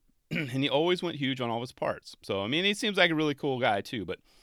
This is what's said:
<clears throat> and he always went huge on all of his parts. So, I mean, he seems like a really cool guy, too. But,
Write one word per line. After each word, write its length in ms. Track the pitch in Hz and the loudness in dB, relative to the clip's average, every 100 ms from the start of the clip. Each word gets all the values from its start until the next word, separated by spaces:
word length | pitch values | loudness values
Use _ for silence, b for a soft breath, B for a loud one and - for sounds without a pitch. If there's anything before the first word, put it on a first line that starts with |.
| _ _ _ | _ _ _
<clears throat> 20 | |
and 180 | 170 143 | -4 -2
he 200 | 135 139 | 0 2
always 320 | 135 170 180 | 4 4 2
went 160 | 175 135 | -2 -2
huge 240 | 131 131 | -2 -2
on 80 | 120 | -2
all 80 | 117 | -2
of 40 | |
his 100 | 131 | -4
parts. 440 | - 156 - - - | -4 -4 -4 -8 -18
So, 200 | - 98 | -4 -2
I 60 | 101 | 0
mean, 180 | 151 196 | 0 0
he 80 | |
seems 240 | 208 226 196 | 0 -2 4
like 140 | 175 | 4
a 40 | 156 | 4
really 180 | 156 | 0
cool 260 | 139 147 127 | -2 -2 2
guy, 220 | 120 101 | 2 2
too. 240 | - 123 90 | -2 -6 -6
But, 140 | 90 b b | -8 b b